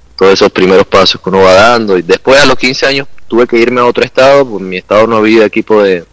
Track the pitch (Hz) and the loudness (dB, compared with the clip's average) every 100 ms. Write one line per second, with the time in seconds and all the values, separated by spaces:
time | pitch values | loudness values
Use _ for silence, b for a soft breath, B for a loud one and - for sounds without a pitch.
0 | _ - 95 95 101 - 92 95 98 101 | _ -2 0 2 0 0 2 2 2 0
1 | 92 90 - 95 95 92 113 120 107 92 | 0 -2 -4 0 2 4 2 0 0 -2
2 | 85 95 - 135 139 127 127 139 143 139 | -2 -2 0 2 2 0 -4 -4 -4 -4
3 | 135 - - 117 123 117 117 123 123 120 | -8 -16 -6 -2 0 0 0 0 0 0
4 | 117 - 131 139 131 101 95 92 - 101 | -4 0 2 2 0 -6 -10 -12 -2 0
5 | 113 110 107 113 104 110 98 107 101 90 | 0 0 2 2 0 -2 -2 0 0 -2
6 | 82 | -6